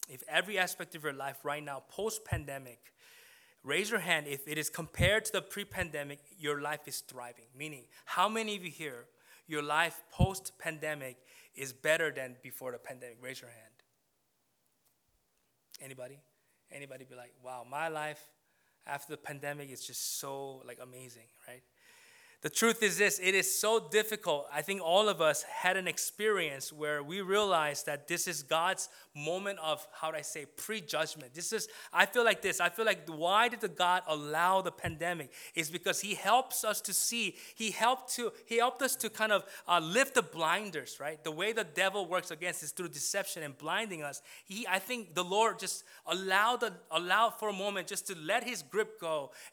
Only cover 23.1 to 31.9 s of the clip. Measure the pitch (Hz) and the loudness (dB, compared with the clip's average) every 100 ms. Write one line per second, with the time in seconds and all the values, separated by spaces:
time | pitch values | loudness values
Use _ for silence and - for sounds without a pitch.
23.1 | - 185 190 185 - 214 226 156 208 214 | 4 4 4 4 2 4 2 4 2 2
24.1 | 214 175 147 143 147 156 196 165 185 214 | 0 0 0 0 -4 -2 -2 4 6 6
25.1 | 175 156 143 - - 180 185 180 151 - | 6 6 4 0 0 2 4 0 -2 -4
26.1 | - 214 202 160 135 - 151 151 147 143 | 0 2 2 0 -4 -8 -6 -2 -2 -4
27.1 | 185 185 202 202 170 151 143 - 143 - | -4 2 4 4 4 2 0 -4 -6 -4
28.1 | 170 180 160 139 160 175 190 - - - | -2 -2 -4 0 2 2 0 -4 -10 -18
29.1 | 151 151 185 202 196 156 147 - - 160 | -8 -2 -2 -2 -4 -2 -2 -4 -6 -4
30.1 | 156 147 160 143 - - 214 156 151 160 | -4 -6 -8 -10 -10 -6 -6 -2 -2 -2
31.1 | 156 127 139 175 220 - - - | -4 -14 -10 -4 -4 -6 -10 0